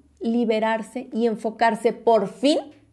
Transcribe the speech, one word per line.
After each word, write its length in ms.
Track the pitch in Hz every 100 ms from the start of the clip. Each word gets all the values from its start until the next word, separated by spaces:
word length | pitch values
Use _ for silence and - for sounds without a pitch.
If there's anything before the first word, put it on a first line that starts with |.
| _ -
liberarse 880 | 240 233 233 214 220 226 214 247 -
y 140 | 220 233
enfocarse 680 | 214 226 220 226 214 233
por 360 | 226 - 226 196
fin 300 | - 269 330 - - _